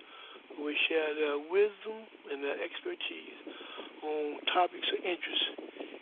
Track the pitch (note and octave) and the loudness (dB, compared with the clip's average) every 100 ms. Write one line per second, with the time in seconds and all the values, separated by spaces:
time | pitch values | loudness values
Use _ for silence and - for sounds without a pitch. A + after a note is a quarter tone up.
0 | - - - - - - D3 D3 - D#3+ | -16 -18 -16 -16 -12 -6 0 2 4 4
1 | D#3 D3+ D3+ C#3+ D#3 F#3 G#3 G3+ G#3+ A3 | 2 2 2 2 4 6 6 4 -8 -8
2 | A3 - - C#3 C#3+ - - - - - | -12 -14 -8 -2 -2 0 -2 -4 -6 -4
3 | - - - - - - - - - - | -4 -6 -10 -12 -12 -12 -10 -10 -12 -8
4 | D3+ D3+ D3 D3 - F3+ F3+ - - - | -2 0 0 0 2 6 6 4 -2 0
5 | - F4 - - - - - - - - | 0 -2 0 2 2 0 -10 -10 -10 -12